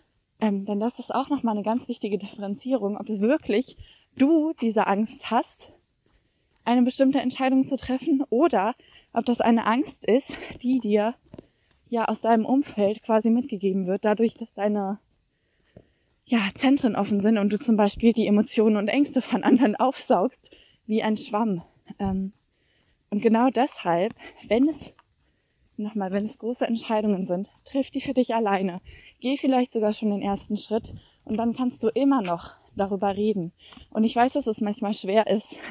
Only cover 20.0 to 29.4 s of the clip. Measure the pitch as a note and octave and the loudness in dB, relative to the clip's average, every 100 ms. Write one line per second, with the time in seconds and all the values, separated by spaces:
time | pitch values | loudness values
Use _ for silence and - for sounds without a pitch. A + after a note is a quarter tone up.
20 | - G#3 G#3+ - _ _ _ _ - G#3+ | 0 2 2 -4 _ _ _ _ -4 -2
21 | A3 G#3+ - G#3 A3+ F3+ - _ _ - | 0 -2 -4 -2 -2 -2 -6 _ _ -8
22 | G3 F#3+ F#3+ - _ _ _ _ _ _ | -4 -4 -6 -10 _ _ _ _ _ _
23 | _ G#3 A#3 A3 B3+ A3+ C#4 - F3+ E3+ | _ 0 4 4 4 2 -2 -2 0 2
24 | G3+ - - - - G#3+ C#4+ D#4+ - _ | 0 -4 -20 -20 -2 2 2 0 -10 _
25 | _ _ _ _ _ _ _ - G#3+ G#3+ | _ _ _ _ _ _ _ -10 -8 -4
26 | F#3+ G3 G#3+ - A3 B3 B3+ A3+ - A3 | -4 -4 -4 -8 -8 -4 -2 -2 -2 -2
27 | G#3+ G3 F#3 F3 G3+ _ - C#4 C4 C#4 | 0 0 0 -4 -4 _ -8 -4 -4 -4
28 | C4+ C4 B3 A3+ G#3+ G3 F#3+ F3 - - | -2 0 2 0 0 0 0 -4 -14 -20
29 | - _ B3 C#4 | -20 _ -4 0